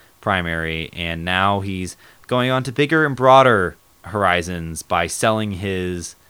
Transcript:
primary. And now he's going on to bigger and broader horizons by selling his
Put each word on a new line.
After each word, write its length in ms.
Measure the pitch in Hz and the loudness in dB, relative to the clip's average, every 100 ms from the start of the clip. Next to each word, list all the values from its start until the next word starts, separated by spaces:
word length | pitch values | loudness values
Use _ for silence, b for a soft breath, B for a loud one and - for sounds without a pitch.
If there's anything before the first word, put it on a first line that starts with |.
| b b | b b
primary. 720 | 113 95 85 82 80 80 80 | -2 -2 -2 -4 -4 -6 -8
And 320 | - 85 82 | -8 -8 -6
now 360 | 85 92 98 101 | -4 0 0 0
he's 360 | 98 92 90 - b b - | -4 -6 -8 -10 b b -4
going 240 | 127 123 | -2 0
on 120 | 131 | -2
to 80 | 127 | -4
bigger 340 | 120 147 160 151 | -2 2 2 2
and 100 | 123 | 2
broader 600 | 131 131 127 107 87 - _ _ | 6 8 8 4 0 -4 _ _
horizons 800 | 90 101 95 87 87 87 82 82 | -8 0 2 2 -2 -8 -8 -10
by 240 | - 87 85 | -4 -2 -2
selling 460 | - 117 110 107 | -2 0 0 -4
his 640 | 92 98 92 90 90 87 - | -6 -6 -4 -4 -6 -10 -16